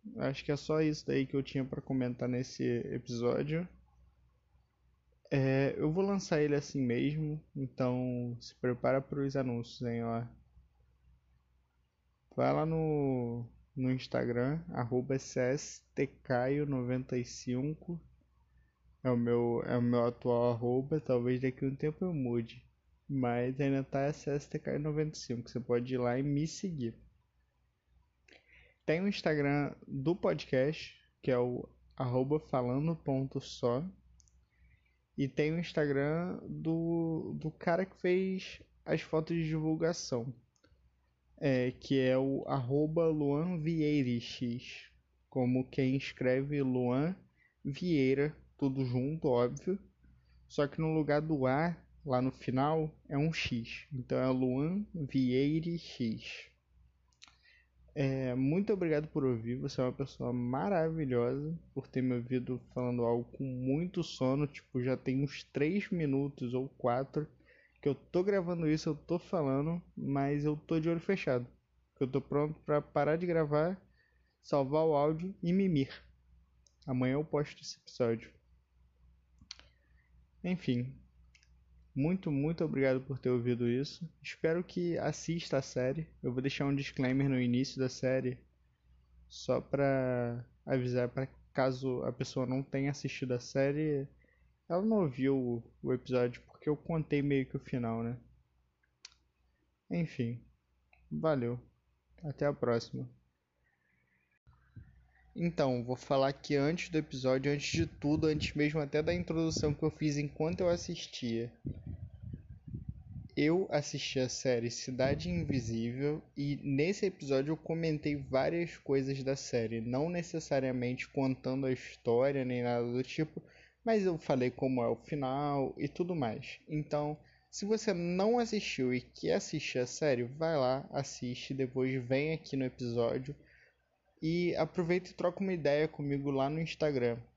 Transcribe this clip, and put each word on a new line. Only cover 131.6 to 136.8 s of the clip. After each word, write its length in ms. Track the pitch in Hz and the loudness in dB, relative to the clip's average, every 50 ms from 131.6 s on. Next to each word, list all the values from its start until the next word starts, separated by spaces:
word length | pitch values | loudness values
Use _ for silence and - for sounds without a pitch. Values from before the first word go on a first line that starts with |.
| 131 127 127 131 127 131 131 131 123 | -2 -2 0 0 0 0 0 -2 0
vem 280 | 120 131 135 147 156 | 0 0 0 2 0
aqui 240 | 160 160 - - - | -4 -4 -6 -6 -4
no 80 | 135 131 | -2 -2
episódio 680 | 127 - - 127 120 117 120 117 117 131 131 131 139 139 - - _ - - - _ _ _ _ _ _ _ _ _ _ _ | -2 -4 -4 -6 -2 0 2 2 2 0 -2 -4 -6 -12 -14 -16 _ -20 -20 -20 _ _ _ _ _ _ _ _ _ _ _
e 360 | - 160 165 175 175 175 - | -4 -2 0 0 0 0 0
aproveita 540 | - 160 160 - - 175 165 180 185 180 - | 0 -2 -2 -2 -4 -2 0 0 -2 -2 -6
e 40 | - | -8
troca 240 | - 180 175 175 - | -2 -2 -2 -2 -2
uma 140 | 202 190 | -2 -2
ideia 340 | 185 170 143 143 143 147 156 | -2 0 2 2 4 4 2
comigo 460 | 160 - - 147 143 143 139 139 143 | 0 -2 -6 -4 -2 -2 -2 -2 -2
lá 180 | 139 135 135 139 | 0 0 0 0
no 100 | 151 160 | 0 -2
Instagram. 560 | 165 156 - - | -4 -4 -2 -2